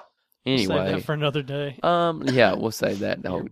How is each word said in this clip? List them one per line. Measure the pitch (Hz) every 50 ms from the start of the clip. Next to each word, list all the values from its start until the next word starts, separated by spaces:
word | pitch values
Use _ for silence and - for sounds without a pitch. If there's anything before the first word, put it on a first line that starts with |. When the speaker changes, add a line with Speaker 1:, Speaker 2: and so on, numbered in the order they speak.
| - _ _ _ _ _ _ _ -
Speaker 1:
We'll | 127 135 127
save | 104 95
Speaker 2:
Anyway. | - 92 92 98 -
Speaker 1:
that | - -
for | - 151
another | 151 147 143 135 151 139
day. | 131 139 143 147 143 127 - -
Speaker 2:
Um, | 165 175 175 170 170 165 156 147 135
yeah, | 127 131 113 98 95
we'll | 104 104 113
save | 110 - - 101 101 98
that | 104 101 92 -
Speaker 1:
<laughs> | -
Your | 92 90
Speaker 2:
whole | 87 - -